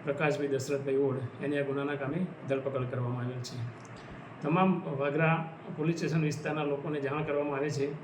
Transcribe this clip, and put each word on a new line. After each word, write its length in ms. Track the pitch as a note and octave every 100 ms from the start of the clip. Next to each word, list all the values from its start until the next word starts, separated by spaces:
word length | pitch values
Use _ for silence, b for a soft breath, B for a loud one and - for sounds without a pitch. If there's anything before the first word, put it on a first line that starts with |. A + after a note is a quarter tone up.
પ્રકાશભાઈ 440 | - C3+ D3+ C#3 C#3+
દશરથભાઈ 480 | C3+ B2 C#3 C3+ C3+
ઓડ, 480 | C#3 B2+ B2 -
એની 140 | C#3+ C#3+
આ 60 |
ગુનાના 320 | C3+ C#3 C#3+ C#3+
કામે 300 | C3+ E3 F#3 - C3+
ધરપકડ 340 | C3+ C3+ C3+
કરવામાં 420 | B2 A#2+ B2 B2 B2
આવેલ 120 | B2+
છે. 200 | A#2+ B2 A#2 - - - B B - -
તમામ 400 | D3 F3 F#3+ E3+ - C3+
વાગરા 600 | C#3+ D3 D#3+ D#3+ - - - -
પોલીસ 200 | D#3 E3+
સ્ટેશન 240 | D#3+ D#3
વિસ્તારના 420 | D3+ C#3 D#3+ D3+
લોકોને 380 | D3 C#3+ D3+ D3+
જાણ 220 | C3+ D3
કરવામાં 360 | D#3 C#3+ D3 C#3
આવે 100 | D3
છે 180 | C3+ C#3 D#3